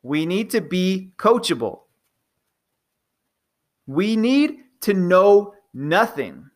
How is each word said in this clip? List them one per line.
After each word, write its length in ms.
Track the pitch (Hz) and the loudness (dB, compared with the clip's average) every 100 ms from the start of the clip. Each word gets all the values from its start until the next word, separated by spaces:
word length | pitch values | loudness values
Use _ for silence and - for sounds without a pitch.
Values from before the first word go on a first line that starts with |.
We 240 | 123 151 160 | -4 -4 -2
need 240 | 190 220 | -4 -2
to 100 | 226 | -4
be 520 | 151 180 185 190 190 - | -4 -2 -2 -4 -8 -2
coachable. 680 | 214 233 180 139 110 - _ _ _ _ _ _ _ _ _ _ _ _ _ _ _ _ _ _ _ _ - | 2 2 0 -4 -6 -8 _ _ _ _ _ _ _ _ _ _ _ _ _ _ _ _ _ _ _ _ -8
We 300 | 143 208 220 | -4 -2 0
need 420 | 226 277 294 - _ _ | 2 2 0 -4 _ _
to 100 | - | -2
know 640 | 190 175 180 202 202 202 - _ | 0 2 4 6 4 2 -16 _
nothing. 800 | 127 147 180 - 147 104 92 - | -12 -2 0 0 -4 -10 -12 -20